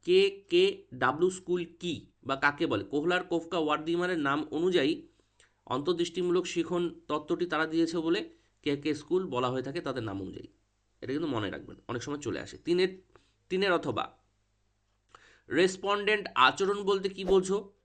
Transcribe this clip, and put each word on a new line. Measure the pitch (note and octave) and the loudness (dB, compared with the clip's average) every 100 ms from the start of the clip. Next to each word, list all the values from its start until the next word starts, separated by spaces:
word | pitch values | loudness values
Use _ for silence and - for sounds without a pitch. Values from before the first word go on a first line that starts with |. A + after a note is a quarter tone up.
কে | - F#3 G3 G3 _ | 6 4 4 0 _
কে | F3 F#3+ - - | 4 4 2 -14
ডাব্লিউ | B2+ B2+ D3 F3+ | 0 0 2 0
স্কুল | F#3 - F3+ | 0 -4 -2
কি | E3+ - F3 C#3 - _ | -4 -8 -6 -6 -10 _
বা | A#2+ C3+ | -6 0
কাকে | D3 C#3+ D#3+ | 0 2 0
বলে? | A2 | 0
কোহলার, | G2 D3 D#3+ F3+ F3+ | 0 -2 0 0 0
কফকা, | E3+ E3 F3 | -4 -2 -2
ওয়ার্দিমারের | D3+ D3 D#3 E3+ F3+ F3+ | 0 0 0 -2 0 0
নাম | C#3+ C#3+ D3+ | 0 -2 -2
অনুযায়ী | D3+ F3 F3 C#3 E3+ - _ _ _ _ _ - | -2 2 2 2 0 -8 _ _ _ _ _ -6
অন্তর্দৃষ্টিমূলক | B2+ D3 E3+ E3+ F3+ F3+ F3 F3+ | -4 0 0 0 -2 0 0 0
শিখন | F3 E3 F3+ F3 - _ | -2 -2 0 -2 -6 _
তত্ত্বটি | D3+ D3+ E3+ F3 | -6 -2 -2 0
তারা | D3+ D#3+ | 0 0
দিয়েছে | D#3+ E3 E3+ | 2 2 0
বলে | D#3+ F#3 - - _ _ | 0 0 -2 -14 _ _
কে | - C#3+ | -4 -2
কে | D3+ | -2
স্কুল | C#3+ - F3+ F#3 | -4 0 -2 0
বলা | B2 B2+ | 0 0
হয়ে | C3 | -2
থাকে | C3+ D#3 | -4 -6
তাদের | C3+ B2+ | -6 -4
নাম | A2 G2 | -4 -6
অনুযায়ী। | F#2+ F#2 - _ _ _ _ _ | -8 -10 -16 _ _ _ _ _
এটা | - | -6
কিন্তু | C#3+ E3 | -4 -2
মনে | A#2+ G2+ | -2 -2
রাখবেন, | D#2 - - - | -6 -12 -18 -8
অনেক | A#2 | -8
সময় | C#3+ D3 | -6 -6
চলে | C3 E2 | -4 -6
আসে। | - - | -8 -12
তিনের, | - F3 F#3 F#3 _ - _ _ _ | -2 2 2 -2 _ -20 _ _ _
তিনের | F#3 G3 | -2 2
অথবা, | E3+ D#3 A2 - _ _ _ _ _ _ _ _ _ _ - - - _ | 2 0 -4 -6 _ _ _ _ _ _ _ _ _ _ -20 -20 -20 _
রেসপন্ডেন্ট | C#3 F#3 F#3 G3 G#3 G3+ G#3+ G3 | 2 2 2 -2 0 2 0 0
আচরণ | - B2+ C#3 F#3+ G3+ | 4 4 6 0 0
বলতে | G3 G3 F#3+ | 0 0 0
কি | F#3 | -4
বোঝো? | F#3+ F#3+ F#3+ G3+ - _ | 4 4 4 -4 -4 _